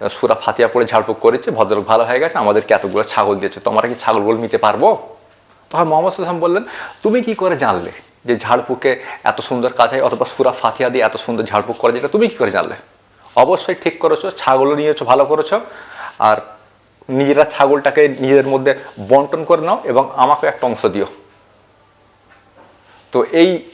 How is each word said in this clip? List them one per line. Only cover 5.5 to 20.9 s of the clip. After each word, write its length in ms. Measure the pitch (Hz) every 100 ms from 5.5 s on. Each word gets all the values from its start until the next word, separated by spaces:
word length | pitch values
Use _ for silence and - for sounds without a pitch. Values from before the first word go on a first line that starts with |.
| _ -
তখন 140 | 156
মুহাম্মদ 280 | 165 156 185
সাল্লাল্লাহু 0 |
আলাইহি 100 | 185
ওয়াসাল্লাম 180 | 175 175
বললেন, 240 | 170 185 233 - - -
"তুমি 200 | 214 240
কি 120 | 233
করে 220 | 214 185 151
জানলে 360 | 123 90 87 - - _
যে 120 | 120 117
ঝাড়ফুঁকে 680 | 113 123 - 123 135 127 - -
এত 160 | - -
সুন্দর 320 | - 123 123
কাজ 180 | - 120
হয় 120 | 131
অথবা 240 | 127 117 123 -
সূরা 160 | 127
ফাতিহা 380 | 123 113 - 127
দিয়ে 140 | 123
এত 120 | 110 -
সুন্দর 280 | - 113
ঝাড়ফুঁক 320 | 113 104 110 120
করা 160 | 117
যায়, 60 | 120
এটা 100 | 139
তুমি 200 | 214 226
কি 80 | -
করে 140 | 113
জানলে? 240 | 95 82 - - _ _ _ - 120
অবশ্যই 380 | 135 180 -
ঠিক 240 | 180 165 -
করেছো, 320 | - - 190
ছাগলও 440 | - - 135 139
নিয়েছো, 300 | 147 151 147
ভালো 200 | 120 131
করেছো, 360 | 143 156 151 214 - - - - - -
আর 180 | 110 107 - - _ _ _ _ -
নিজেরা 360 | 131 139 147
ছাগলটাকে 640 | 143 - 139 143 139 147 147
নিজেদের 380 | 131 131 139 135
মধ্যে 280 | 135 135 - - - 98
বন্টন 360 | 135 139 165
করে 180 | 160 165
নাও 180 | 165 202
এবং 260 | - 123 139 135
আমাকে 300 | 131 147 151
একটা 200 | - 127
অংশ 200 | 110
দিও।" 200 | 113